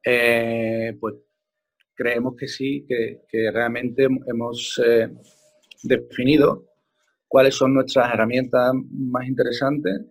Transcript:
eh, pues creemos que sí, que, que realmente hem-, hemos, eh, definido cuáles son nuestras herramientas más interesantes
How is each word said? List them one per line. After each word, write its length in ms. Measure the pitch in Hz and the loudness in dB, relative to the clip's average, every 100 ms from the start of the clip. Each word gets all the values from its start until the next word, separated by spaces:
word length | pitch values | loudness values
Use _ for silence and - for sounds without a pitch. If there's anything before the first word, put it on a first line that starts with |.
eh, 920 | 123 123 120 117 117 117 113 113 113 113 | 2 2 4 2 0 -2 -4 -4 -6 -6
pues 180 | 110 107 _ _ _ _ _ _ _ | -10 -10 _ _ _ _ _ _ _
creemos 400 | - 120 120 127 | -6 -2 -2 -4
que 140 | 123 131 | -8 -12
sí, 380 | - 135 143 - | -6 -6 -6 -4
que, 320 | 120 113 - _ | -4 -4 -8 _
que 220 | 113 110 | -2 -2
realmente 580 | 113 117 120 120 120 135 | 0 -2 -4 -6 0 0
hem-, 160 | 131 - | 0 -4
hemos, 540 | 117 117 117 - - | -6 -6 -8 -8 0
eh, 280 | 120 117 113 - - _ _ _ _ - | 4 4 2 -6 -20 _ _ _ _ -14
definido 840 | 113 123 - - 127 151 139 - _ _ _ _ _ _ _ | -2 -2 -2 -2 2 4 4 2 _ _ _ _ _ _ _
cuáles 260 | 131 135 | 4 4
son 200 | - 131 | 4 2
nuestras 360 | 135 135 139 120 | 2 2 2 2
herramientas 580 | 113 110 123 127 127 123 131 - | 2 0 0 0 2 2 0 -6
más 380 | 143 131 127 127 | -8 -4 -4 -4
interesantes 720 | 127 123 120 135 147 165 202 220 | -2 -2 0 -2 -2 -2 -4 -8